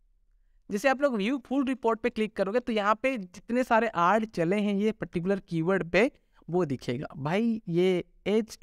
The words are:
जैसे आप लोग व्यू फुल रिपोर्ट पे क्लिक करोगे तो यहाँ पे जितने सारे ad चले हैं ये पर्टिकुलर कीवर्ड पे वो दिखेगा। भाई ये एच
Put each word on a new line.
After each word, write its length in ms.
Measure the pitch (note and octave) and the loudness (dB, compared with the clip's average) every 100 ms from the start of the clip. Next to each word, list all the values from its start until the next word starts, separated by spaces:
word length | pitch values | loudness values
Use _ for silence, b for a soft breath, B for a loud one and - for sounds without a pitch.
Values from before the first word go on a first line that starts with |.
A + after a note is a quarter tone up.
| _ _ _ _ _ _ - | _ _ _ _ _ _ -8
जैसे 180 | G3+ C4+ | -2 0
आप 120 | C4 | 2
लोग 140 | C#4+ A#3 | 2 0
व्यू 200 | G3 C#4 - | -2 -2 -4
फुल 180 | C4 C4 | -2 -2
रिपोर्ट 340 | C4 A3+ A3 | -2 -2 0
पे 100 | A#3+ | -2
क्लिक 260 | A3 G#3+ - | -2 -4 -2
करोगे 240 | F#3+ A#3 | 0 0
तो 120 | B3 | -2
यहाँ 220 | G#3+ G3+ A3 | -2 0 2
पे 200 | C4+ C4 | 0 -2
जितने 460 | F3+ - - A#3+ | -8 -14 -4 -2
सारे 260 | B3+ A3+ A3+ - | 2 2 2 2
ad 260 | F3 G#3+ A3 | 2 2 0
चले 300 | - E3 G#3 | -2 0 0
हैं 160 | G#3 | 0
ये 180 | G3 G#3+ | 0 -2
पर्टिकुलर 460 | G#3+ - F3+ F3 G3+ | -2 -6 -4 -2 -2
कीवर्ड 420 | - E3 D#3+ F#3+ E3 | -2 -4 0 0 2
पे 240 | F3+ B3+ - b b - | 2 2 0 b b -4
वो 160 | F3 | -2
दिखेगा। 420 | E3 B2+ - B2 D3+ - | 0 -2 -4 -6 -6 -8
भाई 420 | C#3 F#3+ A#3 A3 - | -2 0 0 -2 -2
ये 360 | E3+ F#3 F3+ - _ - | 2 2 2 -4 _ -2
एच 300 | G#3+ A3 - | 0 0 -4